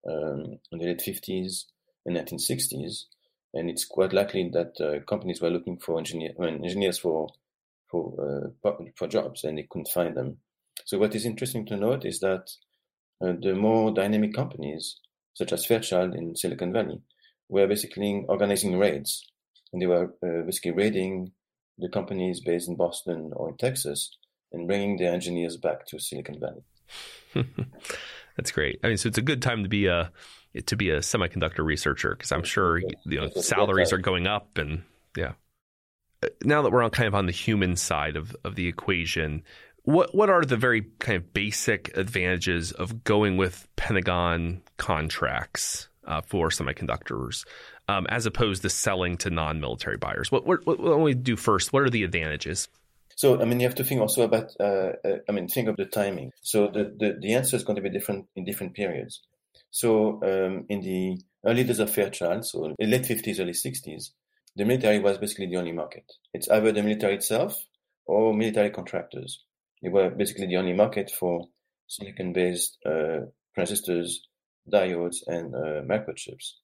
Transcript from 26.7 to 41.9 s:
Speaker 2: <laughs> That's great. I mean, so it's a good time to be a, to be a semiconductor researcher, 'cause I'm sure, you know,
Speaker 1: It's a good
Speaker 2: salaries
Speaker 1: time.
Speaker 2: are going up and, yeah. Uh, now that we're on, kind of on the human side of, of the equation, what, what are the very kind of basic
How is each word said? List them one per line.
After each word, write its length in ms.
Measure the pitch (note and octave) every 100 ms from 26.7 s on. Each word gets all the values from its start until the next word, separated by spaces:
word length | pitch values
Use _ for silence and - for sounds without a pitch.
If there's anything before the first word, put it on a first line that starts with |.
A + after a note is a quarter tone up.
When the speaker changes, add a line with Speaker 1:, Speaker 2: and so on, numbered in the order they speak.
| _ _ - - - _
Speaker 2:
<laughs> 1000 | - B2 - B2 - - - - - - -
That's 160 | -
great. 260 | - C#2+ -
I 40 | A#2+
mean, 100 | G#2
so 100 | A#2+
it's 100 | A2
a 40 |
good 200 | B2 C#3
time 220 | B2+ A#2
to 40 | G2
be 180 | G#2 F#2+
a, 260 | F2 E2+ - - - _ - -
to 100 | G#2
be 140 | F#2+
a 80 | D2+
semiconductor 680 | - A#2 F2 E2+ D#2+ -
researcher, 500 | D#2 D2+ D2+ C2+ -
'cause 160 | - -
I'm 140 | D2
sure, 340 | E2 - F2+ E2+
you 80 | F#2 -
know, 200 | - C#2+
Speaker 1:
It's 80 | D2+
a 20 |
good 100 | F#2
Speaker 2:
salaries 460 | F2 F#2+ G2+ F#2+ E2+
Speaker 1:
time. 80 | F#2+
Speaker 2:
are 40 |
going 260 | F#2 F#2 F2+
up 300 | G#2 - -
and, 260 | D2 D#2+ F2 _ _ -
yeah. 160 | D#2 - _ _ _ _ _ _ _ _
Uh, 60 | - -
now 180 | C3 D3+
that 80 | C3+
we're 120 | A#2+
on, 80 | A#2
kind 180 | - A2+
of 80 | G2+
on 100 | F#2
the 60 |
human 420 | F2+ - G#2+ F#2
side 400 | E2+ - D2+ D2+
of, 220 | D#2 F2+ -
of 100 | -
the 140 | E2+ F2
equation, 760 | E2 - F2+ D#2+ - D#2 D#2 - - - _
what, 320 | - D#3+ F3+
what 160 | F#3+ G#3
are 140 | F3+
the 120 | C#3+ A#2+
very 260 | B2+ A2+ G#2 _
kind 160 | - F#2+
of 180 | F2+
basic 600 | - G#2 - - G#2 -